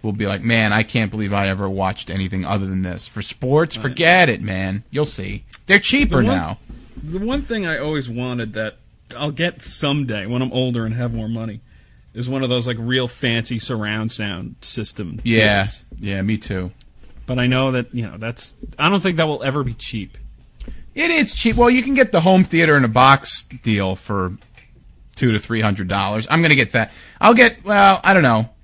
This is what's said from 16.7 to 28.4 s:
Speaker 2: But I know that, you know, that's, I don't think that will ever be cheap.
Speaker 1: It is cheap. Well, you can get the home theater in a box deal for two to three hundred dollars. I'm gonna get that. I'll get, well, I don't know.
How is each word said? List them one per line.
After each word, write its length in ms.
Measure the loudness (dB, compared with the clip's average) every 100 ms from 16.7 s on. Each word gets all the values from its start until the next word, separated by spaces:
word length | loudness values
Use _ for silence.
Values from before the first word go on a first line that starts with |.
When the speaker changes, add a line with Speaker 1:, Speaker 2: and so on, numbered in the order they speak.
| -12 -20 -20 -20 -20
Speaker 2:
But 140 | -6 -2
I 80 | 0
know 240 | 2 0
that, 160 | -2 -4
you 80 | -8
know, 140 | -8 -8
that's, 400 | -10 -10 -14 -14 -18 -2
I 120 | 0
don't 100 | 2
think 160 | 0 0
that 100 | 0
will 160 | 0
ever 200 | -2 -2
be 80 | -4
cheap. 460 | -6 -8 -8 -10 -14 -20 -20 -20 _ -14 -14 -12
Speaker 1:
It 160 | -4 0
is 220 | 2 0
cheap. 220 | 0 0 4
Well, 140 | 6
you 120 | 4
can 120 | 2
get 180 | 2 4
the 80 | 4
home 240 | 6 6
theater 320 | 4 4 4 4
in 80 |
a 40 | 4
box 560 | 6 8 6 2 -8 -8 -8
deal 320 | -2 0 0
for 380 | -4 -6 -4 -4 -6 _ -20 _ -20 -20 -20 -20 -2
two 160 | 0
to 60 | 0
three 220 | -2 0
hundred 260 | 0 0 -2
dollars. 400 | -2 -2 -2 0
I'm 100 | 0
gonna 140 | 4
get 180 | 4 2
that. 200 | 0 -2 -6 -20 2
I'll 140 | 6
get, 280 | 8 6 2
well, 360 | 0 6 6 6
I 120 | 4
don't 80 | 6
know. 260 | 6 4